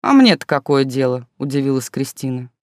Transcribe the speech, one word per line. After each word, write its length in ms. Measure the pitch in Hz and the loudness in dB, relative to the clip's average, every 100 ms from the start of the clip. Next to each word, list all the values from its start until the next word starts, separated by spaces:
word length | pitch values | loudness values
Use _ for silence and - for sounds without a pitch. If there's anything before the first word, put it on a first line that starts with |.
«А 120 | - | 2
мне-то 320 | 277 254 160 - | 4 6 4 0
какое 400 | 143 - 139 135 | -4 0 0 0
дело?» — 420 | 131 131 123 123 _ | 0 -2 -2 -8 _
удивилась 520 | 143 143 139 131 123 | -6 -4 -2 -4 -4
Кристина. 640 | - 135 - 135 127 123 _ | -8 -8 -8 -8 -8 -10 _